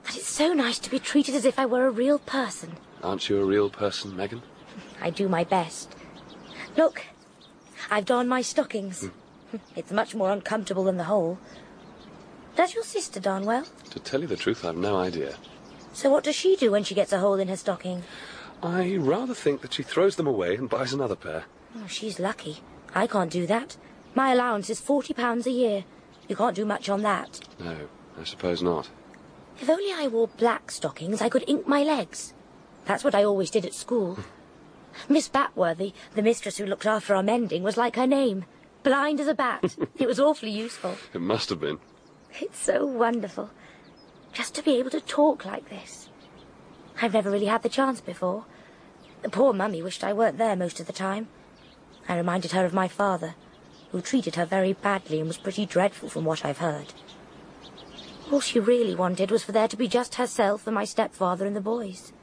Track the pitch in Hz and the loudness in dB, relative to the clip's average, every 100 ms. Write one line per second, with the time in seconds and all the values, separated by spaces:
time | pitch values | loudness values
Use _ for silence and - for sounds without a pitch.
0 | - - - - 311 330 240 233 - 262 | -10 -8 -6 2 4 4 2 -2 -4 -4
1 | - 294 277 269 254 - 262 247 262 226 | 2 2 2 2 2 2 2 4 2 4
2 | 254 294 - 269 233 - - 165 - - | 2 2 0 -2 -2 -6 -12 -14 -18 -8
3 | 90 95 - 101 98 101 101 - 104 - | -4 -4 0 2 4 4 4 0 -2 -2
4 | 104 92 101 117 - - - - - - | -8 -6 -6 -8 -14 -20 -20 -18 -18 -6
5 | 170 170 196 170 175 190 165 - - - | -6 -2 0 0 2 0 0 -8 -14 -18
6 | - - - - - - - - 320 - | -20 -20 -20 -20 -18 -16 -4 4 4 2
7 | - - - - - - - - - 208 | -16 -20 -20 -20 -20 -20 -20 -16 -2 -2
8 | 196 247 247 254 240 - 277 220 196 180 | 2 0 2 0 0 0 0 -4 -6 -10
9 | 92 - - - - 226 - - - 202 | -12 -14 -20 -20 -14 -14 -10 -12 -4 -2
10 | 226 220 190 202 - 220 190 190 190 185 | -2 -2 0 0 -2 -4 -2 0 0 0
11 | 165 208 165 185 - - - - - - | 0 2 2 -4 -12 -20 -20 -20 -20 -20
12 | - - - - - - 349 453 453 415 | -20 -20 -20 -20 -6 2 2 0 -4 -6
13 | - 196 190 190 202 240 311 - - - | -6 -4 -2 -2 0 -2 -2 -16 -16 -14
14 | - 135 160 92 - - 85 82 98 95 | -4 -4 -2 -2 -2 -2 -4 -2 0 2
15 | 92 85 69 69 - - - - - - | 0 -2 -6 -8 -18 -20 -20 -20 -16 -2
16 | 277 285 294 294 370 381 233 202 190 196 | 4 4 2 0 2 4 4 4 0 0
17 | 190 196 202 196 185 185 - 175 185 180 | 2 2 2 2 0 -2 -4 -4 -6 -8
18 | 175 - - - - - 170 180 180 190 | -10 -16 -16 -16 -18 -8 -2 0 2 2
19 | 135 185 254 240 151 139 135 - 139 - | 2 2 0 0 0 0 -4 -8 -2 4
20 | 196 - 151 110 87 104 131 - 123 139 | 4 4 0 2 2 0 0 -2 -2 -2
21 | 127 95 - 80 - - - 233 196 - | -2 -4 -6 -8 -10 -20 -18 -14 -10 -8
22 | 214 175 185 226 160 156 - - - 175 | -8 -4 -4 -4 -10 -12 -16 -20 -4 0
23 | 226 208 170 175 170 226 285 - - - | 2 2 0 -2 0 0 -2 -16 -20 -20
24 | - - 269 247 247 208 190 226 - 285 | -4 2 4 4 4 0 -2 -6 2 0
25 | 254 277 240 233 240 247 240 202 180 - | 2 -2 0 0 0 2 2 2 -4 -20
26 | - - - 196 233 185 214 208 - 202 | -20 -20 -8 0 0 2 -2 -2 -2 0
27 | 208 190 - - - - 85 80 73 - | 2 0 -2 -14 -20 -12 -10 -8 -12 -16
28 | - - 80 - 90 87 87 80 - - | -20 -12 -12 -4 -2 2 2 0 -4 -18
29 | - - - - - - 262 339 403 349 | -20 -20 -20 -20 -20 -4 0 2 0 -2
30 | 285 226 226 - 233 220 - - 151 - | -2 0 0 2 0 0 -6 -6 -6 -6
31 | 165 214 226 262 - 294 - 285 294 285 | -6 -2 0 0 2 0 2 2 2 0
32 | 175 - - - - - - - - 196 | -2 -10 -14 -16 -20 -20 -20 -12 -4 0
33 | - 196 208 196 180 220 180 - - 247 | 2 4 4 4 2 0 -2 -10 -2 0
34 | 185 190 - - - - - - - - | 0 -4 -12 -16 -20 -20 -20 -20 -20 -18
35 | - 294 - 269 285 - 175 165 196 - | 2 2 4 0 0 2 0 2 -4 -6
36 | - 214 214 233 208 - 202 - 214 220 | -6 2 2 2 -2 -6 -4 -2 0 0
37 | - 196 196 240 220 170 190 220 240 233 | 2 2 4 2 0 0 0 2 0 2
38 | 254 277 262 190 175 - - - 277 269 | 4 4 2 0 -8 -18 -20 -2 2 4
39 | 294 294 294 302 254 - - - - - | 2 2 0 0 0 0 -2 -2 -8 -2
40 | 254 196 285 294 220 208 233 - 180 185 | 0 4 4 2 -4 -4 -6 -6 -8 -8
41 | - 90 87 110 - 87 73 76 - - | -10 -6 0 0 0 -4 -4 -4 -10 -20
42 | - - - - 392 - - 294 294 247 | -20 -20 -20 -12 -12 -4 0 0 0 0
43 | 233 233 202 - 208 - - - - - | 0 0 -6 -8 -12 -14 -20 -20 -20 -20
44 | - - - - 240 - 302 247 262 311 | -20 -20 -14 -8 -8 -2 2 2 2 -4
45 | - - 302 262 190 - - 208 - - | -2 4 4 4 -6 -10 -10 -16 -14 -18
46 | - - - - - - - - - - | -20 -20 -20 -20 -20 -20 -20 -20 -18 -2
47 | 233 220 202 202 202 226 233 - 269 233 | 2 2 2 0 2 2 0 0 0 0
48 | - 175 185 202 - - - - - - | -8 -4 -4 -4 -8 -20 -20 -20 -20 -20
49 | - - - 190 269 196 208 170 175 - | -20 -10 -6 4 4 4 0 -2 -6 -4
50 | 190 208 226 143 226 190 175 - 165 - | -2 2 2 4 0 2 -2 -4 -10 -4
51 | 190 202 220 - - - - - - - | -2 -4 -6 -14 -20 -20 -20 -20 -20 -14
52 | - 175 175 180 170 185 180 185 185 - | -4 0 0 0 0 2 2 2 0 0
53 | 202 180 165 - - - - - - 180 | 0 0 -4 -10 -20 -20 -20 -20 -8 -8
54 | - 269 180 170 170 190 190 190 202 196 | 0 0 0 -2 0 2 2 2 0 0
55 | - 156 160 - 196 190 202 175 196 - | -2 -2 -2 -6 -6 -4 0 2 2 0
56 | - 156 160 156 143 143 170 147 147 - | -8 -2 -2 0 -2 -2 -2 -2 -10 -18
57 | - - - - - - - - - - | -20 -20 -20 -20 -20 -20 -20 -20 -20 -18
58 | - - - 285 - 240 208 247 220 175 | -18 -18 0 0 2 2 4 4 4 2
59 | 180 180 190 220 - 214 220 208 233 240 | 0 2 2 2 2 2 2 0 0 0
60 | 247 - 247 - 202 208 - 214 208 - | -2 -2 -2 2 2 2 -2 -2 0 0
61 | 220 - 185 180 196 208 202 233 208 185 | -2 0 0 0 -2 -2 -4 -4 -4 -12
62 | - - | -18 -20